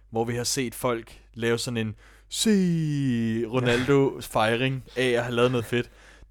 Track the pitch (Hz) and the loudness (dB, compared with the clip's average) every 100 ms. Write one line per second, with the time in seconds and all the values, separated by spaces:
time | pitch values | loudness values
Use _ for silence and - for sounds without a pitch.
0 | - 113 117 120 120 143 120 - 127 117 | -8 -4 -2 -2 -4 -2 -4 -4 -4 -4
1 | 113 - _ 113 117 117 127 117 110 - | -6 -20 _ -4 0 0 -2 -4 -4 -6
2 | - - - - 226 202 180 165 156 143 | -16 -20 -10 -2 2 4 4 0 0 0
3 | 135 117 113 113 110 127 123 120 127 139 | 0 0 0 -2 -2 0 2 2 4 4
4 | 135 - - 123 110 117 131 131 - 123 | 4 -2 -4 0 2 2 0 -2 -6 -2
5 | 127 120 123 120 123 123 110 120 120 - | 0 0 0 2 2 2 -2 -2 -4 -10
6 | - - - | -20 -20 -2